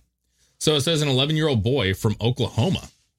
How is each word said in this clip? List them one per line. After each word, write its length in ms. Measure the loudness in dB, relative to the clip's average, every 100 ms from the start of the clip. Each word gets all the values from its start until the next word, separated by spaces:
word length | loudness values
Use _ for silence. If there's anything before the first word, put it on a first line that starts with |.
| _ _ _ _ _ -6
So 160 | 0 0
it 40 |
says 220 | 2 0
an 60 | 2
eleven-year-old 540 | 0 0 0 2 2
boy 320 | 2 2 0
from 220 | 0 -2 0
Oklahoma 680 | -2 -2 -2 0 0 -2 -6 _ _